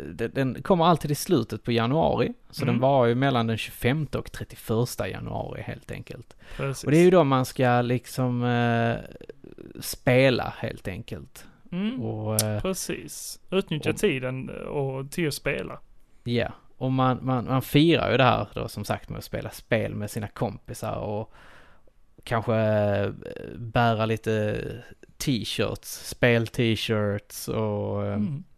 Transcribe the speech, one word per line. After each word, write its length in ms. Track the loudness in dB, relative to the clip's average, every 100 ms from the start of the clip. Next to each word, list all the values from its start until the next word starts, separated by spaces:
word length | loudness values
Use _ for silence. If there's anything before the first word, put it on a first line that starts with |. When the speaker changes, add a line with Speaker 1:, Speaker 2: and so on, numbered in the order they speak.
| -12
Speaker 1:
de-, 140 | -6 -4
den 340 | -2 -2 -2
kommer 220 | 2 4
alltid 260 | 6 4 2
i 40 |
slutet 480 | -4 2 2 2 -4
på 80 | 0
januari. 600 | 2 2 4 2 2 0 -2 -12
Så 120 | -4
Speaker 2:
Mm. 120 | 0
Speaker 1:
den 60 | 2
var 260 | 4 6 4
ju 80 |
mellan 320 | 4 4 2 2
den 120 | -2
tjugofemte 600 | -4 -2 0 0 -2 -6
och 140 | -8
trettioförsta 760 | -12 -14 -10 -2 0 0 -2 -6
januari 540 | -6 -6 -6 -8 -10
helt 280 | -10 -12 -12
enkelt. 460 | -12 -12 -16 -18 -20 -14 -6
Speaker 2:
Precis. 280 | -6 -4
Speaker 1:
Och 60 | 4
det 60 | 8
är 40 |
ju 80 | 10
då 140 | 8
man 200 | 8 4 2
ska 340 | 2 4 4
liksom, 600 | 2 -2 -2 -2 0 0
eh, 520 | 0 2 2 2 0 -2 -6 -16 -18 -18 -20 -18 -16 -12
spela 720 | -10 -2 4 6 6 4 -2 -6
helt 300 | -8 -8 -10
enkelt. 580 | -10 -10 -12 -14 -18 -20 -20 -12
Speaker 2:
Mm. 300 | -6 -6 -4
Speaker 1:
Och, 400 | -6 -4 0 0
eh, 180 | 0 0
Speaker 2:
Precis. 800 | -2 -4 -6 -8 -10 -12 -12 -14 -4
Utnyttja 400 | -2 0 -2 -2
Speaker 1:
och 60 | 0
Speaker 2:
tiden 540 | 0 0 -4 -6 -8
och 600 | -10 -6 -4 -4 -6 -8
till 180 | -4 -2
att 60 |
spela. 440 | -2 -4 -4 -6 -12 -16 -20 -20 -12
Speaker 1:
Ja. 280 | -2 -2 -2 -6 -18 -6
Och 140 | -2
man, 260 | 2 2 2
man, 220 | 0 -2
man 180 | 0 -2
firar 480 | 2 4 6 4 4
ju 60 | 4
det 80 |
här 240 | 6 4 0
då, 140 | -6 -8
som 160 | -6
sagt, 240 | -6 -6 -6
med 100 | -12
att 60 |
spela 260 | -10 -10 -10
spel 440 | -14 -2 -2 -2
med 160 | -6 -8
sina 180 | -8 -8
kompisar 680 | -4 -4 -4 -12 -10 -6 -6
och 360 | -4 -6 -8 -14 -20 -20 -20 -20 -20 _ -20 -20
kanske, 320 | -4 -2 2 2
eh, 540 | 4 4 2 2 0 -4 -10 -12 -12 -12
bära 500 | -4 2 2 2 0
lite 540 | -2 -2 0 0 -2 -6 -10 -14 -20 -20 -6
t-shirts, 880 | -2 -2 -2 -2 -2 -4 -10 -12 -12
spel-t-shirts 1400 | 2 4 4 2 0 2 2 0 0 0 -2 -6 -12 -6
och, 580 | -2 -2 -2 -2 -4 -2
eh, 60 |
Speaker 2:
Mm. 300 | -2 -2 -4 -10